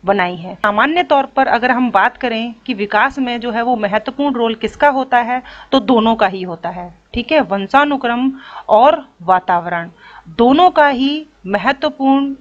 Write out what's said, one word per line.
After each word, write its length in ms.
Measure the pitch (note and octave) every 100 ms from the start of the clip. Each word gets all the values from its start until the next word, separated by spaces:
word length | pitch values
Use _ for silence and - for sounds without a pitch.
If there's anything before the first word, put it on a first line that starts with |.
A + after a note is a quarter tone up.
बनाई 320 | F3+ G3+ F3+ F3+
हैं। 180 | F3+ F3+
सामान्य 460 | G#3 G#3 C4+ E4+
तौर 220 | F4+ C#4+ C4+
पर 200 | - C4+
अगर 240 | A#3 B3
हम 180 | B3 B3+
बात 260 | G3 G#3+ -
करें 360 | B3+ A3+ A#3 A3+ -
कि 80 |
विकास 440 | G#3+ G3+ G#3 C4 C4+
में 200 | B3+ A#3+
जो 120 | A#3+
है 100 | A#3
वो 140 | A#3 A#3+
महत्वपूर्ण 580 | G#3 G#3+ A3 C4+ C#4+ A#3+
रोल 200 | A#3 A3
किसका 340 | G#3+ - D4
होता 280 | C4+ C4 B3
है 220 | A#3 B3 - - -
तो 80 | C4+
दोनों 340 | G3+ A#3+ A3 A3+
का 120 | G3+
ही 140 | F#3+
होता 260 | F#3 E3 E3+
है। 240 | E3+ F3 F3 _
ठीक 180 | A#3 A#3+
है, 80 | D#4
वंशानुक्रम 880 | G3 G3 F#3+ C4+ D4 C#4 A#3+ A#3+ C4 C4+ - - -
और 340 | G#3+ C4 D#4+ C4 _
वातावरण 680 | E3+ F#3 F3+ F3 E3+ F3 E3+ - - - -
दोनों 400 | D#3+ A#3+ C#4 F4+
का 160 | F4+ C#4+
ही 380 | C4 C4+ D4+ D4+ _ F#3
महत्वपूर्ण 880 | G3 G#3 C#4 D4+ D4 C4+ C4+ C#4 C4+